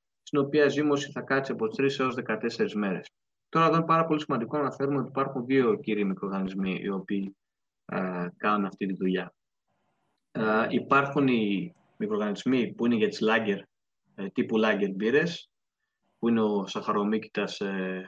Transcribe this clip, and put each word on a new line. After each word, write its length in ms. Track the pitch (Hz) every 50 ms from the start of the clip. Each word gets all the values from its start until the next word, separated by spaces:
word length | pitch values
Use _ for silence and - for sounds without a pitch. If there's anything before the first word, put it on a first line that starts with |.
| _ _ _ _
στην 160 | _ - 147 143
οποία 300 | 135 - 151 151 147 135
ζύμωση 420 | 131 147 151 147 143 139 - -
θα 100 | - 127
κάτσει 320 | - - 135 139 135 -
από 160 | 117 113 113 110
τρεις 300 | - - 135 139 135 -
έως 160 | 131 127 117
δεκατέσσερις 600 | 123 113 - 110 - - 117 - - 107 95 -
μέρες. 360 | 104 101 98 90 87 - - _ _ _ _ _ _ _ _
Τώρα, 180 | - 165 165
εδώ 100 | 160 160
είναι 80 | 165 165
πάρα 200 | 165 165 165 165
πολύ 160 | 165 151 151
σημαντικό 360 | - - 135 117 117 - 147
να 60 | 151
αναφέρουμε 360 | 139 135 - - 139 139 143 139
ότι 100 | 117 -
υπάρχουν 380 | - 135 139 139 - 127 117
δύο 280 | 127 135 135 123 113 101
κύριοι 300 | 98 - 110 107 104 101
μικροοργανισμοί 760 | 98 95 - 104 95 95 95 95 92 95 98 95 95 92 -
οι 60 | - 101
οποίοι, 480 | 98 95 90 - 101 98 98 98 - _ _ _ _ _ _ _ _ _ _
α, 420 | - 95 95 95 92 90 90 90 90 -
κάνουν 280 | _ 110 107 104 104 98
αυτή 220 | 95 - - 104
τη 80 | 95 95
δουλειά. 400 | 90 95 92 92 92 90 - - _ _ _ _ _ _ _ _ _ _ _ _ _ _ _ _ _ _ _ - -
Α, 280 | 110 107 107 107 - -
υπάρχουν 580 | 131 117 - - 139 139 139 139 - 147 139 131
οι 460 | 123 113 107 101 101 92 87 87 - _ _ _ _
μικροοργανισμοί 760 | - 107 104 107 104 104 104 98 - - 123 131 123 110 95
που 140 | - - 117
είναι 80 | 120 117
για 140 | 107 107 101
τις 120 | - -
lager, 360 | 110 110 113 113 107 104 98 92 - _ _ _ _ _ _ _ _ _ _
ε, 140 | - 95 -
τύπου 280 | - 127 113 - 113 107 110
lager 280 | 107 104 98 101 95 95
μπύρες, 560 | 95 107 113 131 151 170 170 - - - _ _ _ _ _ _ _ _ _ _ _ _ _ _ _
που 100 | 113 117
είναι 120 | 117 113
ο 260 | 107 104 104 101 95
σαχαρομύκητας, 920 | - - 107 104 107 104 104 101 104 110 110 - - - 107 98 92 - -
ε, 440 | 104 98 98 95 92 92 92 92 92